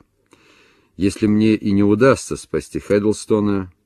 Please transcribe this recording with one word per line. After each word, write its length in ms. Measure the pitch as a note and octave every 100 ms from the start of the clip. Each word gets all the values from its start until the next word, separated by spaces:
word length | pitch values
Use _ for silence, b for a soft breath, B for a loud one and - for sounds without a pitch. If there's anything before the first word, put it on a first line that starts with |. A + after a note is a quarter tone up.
| _ _ _ b b b b b b -
Если 320 | G2 - G#2+
мне 260 | G#2+ A2 G#2+
и 160 | G#2
не 120 | G2+
удастся 520 | G2+ G#2+ C3 A2+ - D2
спасти 440 | - D#2 - D2+
Хеддлстона, 920 | - G2+ G#2 G#2 - A2 G#2 G2 F#2 _